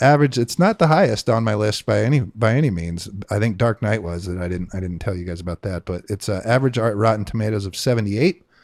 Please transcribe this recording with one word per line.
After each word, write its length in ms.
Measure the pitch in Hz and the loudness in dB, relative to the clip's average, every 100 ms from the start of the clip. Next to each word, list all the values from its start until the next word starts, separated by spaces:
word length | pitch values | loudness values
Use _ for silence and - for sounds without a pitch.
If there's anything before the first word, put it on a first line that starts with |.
average. 360 | 131 147 147 127 | 4 6 4 2
It's 180 | 120 - | 0 2
not 220 | 185 226 | 2 4
the 80 | 160 | 4
highest 420 | 160 165 107 - | 4 4 2 0
on 140 | 113 | 2
my 100 | 113 | 2
list 320 | 107 107 104 - | 2 0 0 0
by 140 | 104 | 2
any, 180 | 110 147 | 2 2
by 340 | 95 107 110 123 | 0 0 2 2
any 160 | 117 | 2
means. 360 | 87 85 85 - 101 101 | 0 -4 -6 -10 -12 -4
I 80 | 104 | -2
think 200 | 113 95 | 0 0
Dark 260 | 117 107 | 0 0
Knight 180 | 107 110 | 0 -2
was, 240 | 87 85 90 | -2 -6 -6
and 180 | 90 | -6
I 40 | 87 | -4
didn't, 220 | 90 87 | -4 -6
I 60 | 95 | -6
didn't 180 | 92 87 | -6 -6
tell 160 | - 90 | -6 -6
you 100 | 87 | -8
guys 140 | 85 | -8
about 220 | 87 85 | -8 -8
that. 240 | 101 87 - | -6 -6 -6
But 200 | 87 - | -8 -6
it's, 180 | 101 - | -8 -4
uh, 140 | 95 | -4
average 340 | 110 127 135 117 | 0 2 2 0
Rotten 440 | 113 104 113 107 101 | -2 2 2 2 -2
Tomatoes 420 | 113 107 107 98 | -4 -2 -2 -6
of 80 | - | -4
seventy-eight 680 | 131 120 101 104 170 - _ _ | -2 0 -2 0 0 0 _ _